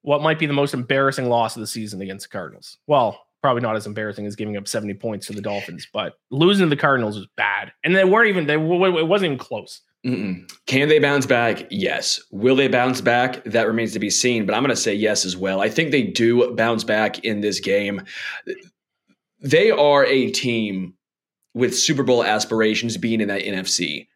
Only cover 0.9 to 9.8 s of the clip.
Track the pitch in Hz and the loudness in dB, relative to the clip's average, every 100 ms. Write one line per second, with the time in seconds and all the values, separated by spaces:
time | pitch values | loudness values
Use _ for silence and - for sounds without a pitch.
0.9 | 135 139 131 123 117 113 120 107 117 107 | 2 2 0 0 2 0 -4 -10 -8 -8
1.9 | 98 95 95 - 101 82 52 - - - | -10 -10 -12 -12 -12 -12 -16 -20 -20 0
2.9 | 143 113 92 _ _ 143 123 120 107 104 | 2 2 -2 _ _ 0 0 0 -4 -6
3.9 | 104 107 101 104 101 107 104 101 - 104 | -8 -8 -6 -10 -8 -6 -6 -6 -6 -6
4.9 | 95 117 101 - 104 104 101 - 85 - | -6 -8 -8 -10 -10 -6 -6 -8 -14 -10
5.9 | 104 110 _ _ 135 175 202 170 143 151 | -8 -8 _ _ 2 4 4 2 2 2
6.9 | 131 110 104 92 - 104 101 101 _ 147 | 2 0 -6 -12 -4 -2 -2 -8 _ 0
7.9 | 190 190 214 226 185 147 151 160 175 190 | 4 4 4 4 2 0 0 2 2 2
8.9 | 170 160 202 180 127 - 110 90 - | 2 2 2 2 -2 -8 -12 -12 -20